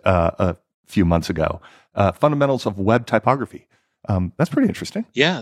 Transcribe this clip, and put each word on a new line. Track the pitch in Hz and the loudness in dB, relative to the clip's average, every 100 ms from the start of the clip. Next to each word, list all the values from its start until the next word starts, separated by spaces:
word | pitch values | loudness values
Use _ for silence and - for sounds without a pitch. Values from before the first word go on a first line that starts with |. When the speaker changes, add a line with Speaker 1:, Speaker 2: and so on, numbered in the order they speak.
| - | 0
Speaker 1:
uh, | 90 85 - | 2 0 0
a | 92 85 _ _ _ | -2 -2 _ _ _
few | - 85 | 0 2
months | 85 80 | 2 0
ago, | 80 78 - - - _ - | -2 -2 -4 -14 -20 _ 0
uh, | 98 | 0
Fundamentals | - 147 147 139 127 117 | 2 0 2 0 0 -4
of | 98 | -4
Web | 98 117 120 | 0 0 2
Typography. | - 123 135 113 - _ _ _ _ - | 0 2 0 -2 -12 _ _ _ _ -4
Um, | 95 90 - | -2 -2 -4
that's | 165 | -4
pretty | - 254 | 0 0
interesting. | - 87 208 233 | -2 -8 -10 -10
Speaker 2:
Yeah, | 123 151 165 | -2 0 0